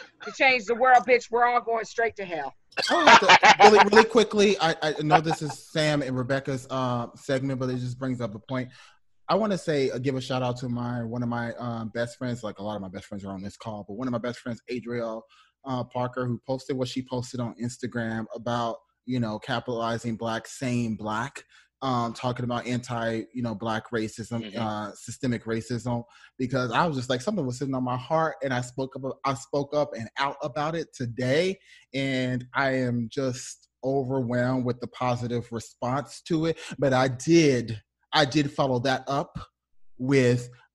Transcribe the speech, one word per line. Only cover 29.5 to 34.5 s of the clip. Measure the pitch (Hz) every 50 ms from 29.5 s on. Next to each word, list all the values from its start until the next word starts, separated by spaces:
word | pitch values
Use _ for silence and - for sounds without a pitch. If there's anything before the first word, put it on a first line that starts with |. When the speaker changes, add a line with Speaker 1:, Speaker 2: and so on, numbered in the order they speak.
| - 143 139 139 147
Speaker 2:
up | 147 143 - -
and | 113 113 110 - -
out | 139 143 139 - 147
about | 147 127 151 147 156 165
it | 170 143 - -
today, | - - 120 113 120 127 127 135 160 180 190 196 - _ - - - _ _ -
and | 135 135 135 131 131 127 127 127 123 127 127 -
I | 131 139 135 131
am | 131 127 123 120 120 117 110
just | - 143 135 131 123 127 - - - - _ _ _ _ -
overwhelmed | 131 135 139 127 123 135 135 123 113 120 123 123 127